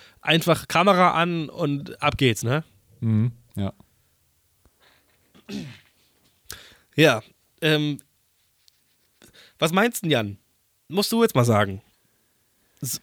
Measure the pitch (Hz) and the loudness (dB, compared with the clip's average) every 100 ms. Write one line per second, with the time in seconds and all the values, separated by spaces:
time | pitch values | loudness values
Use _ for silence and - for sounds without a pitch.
0 | - _ - 160 170 156 - 160 196 180 | -20 _ -2 0 2 0 0 2 4 6
1 | 180 165 175 170 151 - 151 143 - - | 4 4 0 -2 -6 -4 -2 -2 -6 -6
2 | 147 - 131 107 117 147 - _ _ _ | -4 0 0 0 -2 -4 -6 _ _ _
3 | 113 107 120 - _ - 98 - _ _ | -2 0 0 -4 _ -8 -8 -10 _ _
4 | _ _ _ _ _ _ _ _ _ _ | _ _ _ _ _ _ _ _ _ _
5 | _ _ _ _ - 202 151 - _ _ | _ _ _ _ -16 -14 -14 -18 _ _
6 | _ _ _ _ - - - _ _ - | _ _ _ _ -20 -20 -20 _ _ 2
7 | 156 113 - _ _ _ 156 151 151 139 | 2 2 -6 _ _ _ -2 0 -2 -6
8 | - _ _ _ _ _ _ _ _ _ | -12 _ _ _ _ _ _ _ _ _
9 | _ _ - _ - _ 170 185 240 - | _ _ -20 _ -20 _ -2 0 0 -2
10 | 165 131 104 101 _ _ _ _ - 175 | -2 0 -2 -8 _ _ _ _ -8 -4
11 | 202 226 226 131 120 107 101 95 - _ | -2 0 2 2 2 2 2 -4 -16 _
12 | _ _ _ _ _ _ _ _ 131 - | _ _ _ _ _ _ _ _ -10 -10